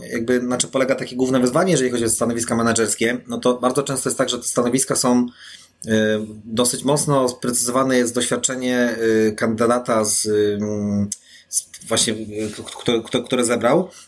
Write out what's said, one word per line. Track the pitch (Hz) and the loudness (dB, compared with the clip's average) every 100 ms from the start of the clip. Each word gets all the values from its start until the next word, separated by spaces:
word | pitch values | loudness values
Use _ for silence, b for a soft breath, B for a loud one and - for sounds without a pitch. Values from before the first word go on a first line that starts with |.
| - | -8
jakby | 117 117 123 | -4 0 0
na | 123 123 | 0 -2
czym | - | -2
polega | 135 131 131 | -2 0 -2
takie | 127 123 | -4 -2
główne | 131 131 | 0 2
wyzwanie, | 123 147 185 | 2 2 2
jeżeli | 147 127 | 2 2
chodzi | 120 113 | 0 0
o | |
stanowiska | - 120 117 113 117 | 0 0 -2 -2 0
menedżerskie, | 117 110 107 - 113 123 123 | 2 2 0 0 -2 -2 -6
no | 117 | -2
to | 123 123 | 0 2
bardzo | 123 131 | 0 0
często | 139 131 131 | -2 -4 -2
jest | - | -2
tak, | 123 | -2
że | 123 | -4
te | |
stanowiska | - - 120 131 - 131 | -2 0 0 0 0 0
są, | 123 123 123 B B B B _ 107 | 2 2 2 B B B B _ -2
e, | 110 107 107 104 107 110 | 2 2 0 -4 -12 -4
dosyć | 110 123 123 | 0 0 0
mocno | 127 147 147 135 127 | 0 0 2 2 2
sprecyzowane | - 123 120 123 127 131 127 | 0 -4 -2 0 0 2 2
jest | 117 117 | 2 0
doświadczenie, | 123 120 - 127 127 123 120 113 113 110 110 | -2 -2 -2 -2 0 0 0 2 2 4 2
e, | |
kandydata | 107 117 110 120 120 123 113 107 | 2 -2 2 2 2 2 0 2
z, | - 107 104 104 101 | 0 0 2 2 0
mm, | 104 104 104 101 101 B B B B | -2 -2 0 0 -2 B B B B
z | - - - - | -6 -6 -12 -4
właśnie, | 113 117 | 0 0
e, | 107 104 104 107 120 | -2 -6 -6 -6 -8
k-, | - - | -14 -6
które, | - 117 | -2 -2
które, | 110 123 | 0 -4
które | - 123 120 | -2 -2 0
zebrał. | 113 117 165 180 B | 0 2 2 0 B